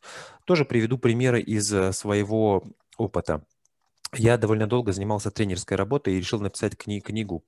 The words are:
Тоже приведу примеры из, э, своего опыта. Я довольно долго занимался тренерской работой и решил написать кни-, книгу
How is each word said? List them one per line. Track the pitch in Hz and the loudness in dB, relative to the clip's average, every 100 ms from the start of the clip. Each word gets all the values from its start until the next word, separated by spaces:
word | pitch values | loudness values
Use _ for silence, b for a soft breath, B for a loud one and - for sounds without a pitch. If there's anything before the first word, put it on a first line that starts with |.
| B B B B - | B B B B 2
Тоже | 175 135 | 2 2
приведу | 120 113 127 | 0 0 2
примеры | 117 117 127 120 | 2 2 2 2
из, | - 107 101 | 0 -2 0
э, | 101 95 | 2 0
своего | 95 104 104 101 110 107 95 101 - _ - | -2 0 0 2 2 2 2 -2 -14 _ -6
опыта. | 104 - - 76 - _ _ _ _ _ - - | -4 -2 -2 -4 -6 _ _ _ _ _ -12 2
Я | 113 117 | 4 6
довольно | 110 107 110 | 4 2 2
долго | 123 110 | 0 0
занимался | 95 101 104 104 | -2 -2 -2 -4
тренерской | - 101 90 - 95 | -4 -4 -4 -2 -2
работой | 98 143 98 95 | 0 -2 0 -2
и | |
решил | 90 110 | -2 -4
написать | 101 - 107 - | -4 -4 -4 -4
кни-, | - 101 | -8 -8
книгу | - 107 101 82 | -6 -6 -6 -8